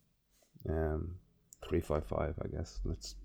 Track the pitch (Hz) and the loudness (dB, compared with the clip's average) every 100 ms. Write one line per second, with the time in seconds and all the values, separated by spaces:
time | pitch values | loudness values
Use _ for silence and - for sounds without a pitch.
0 | _ _ _ _ _ - - 80 78 78 | _ _ _ _ _ -6 0 2 2 2
1 | 85 92 - _ _ - - 87 - 76 | -2 -6 -12 _ _ -14 0 2 4 2
2 | 78 76 78 - - 76 80 - - - | 2 2 2 0 -2 -2 -4 -2 -2 -2
3 | - - | -6 -10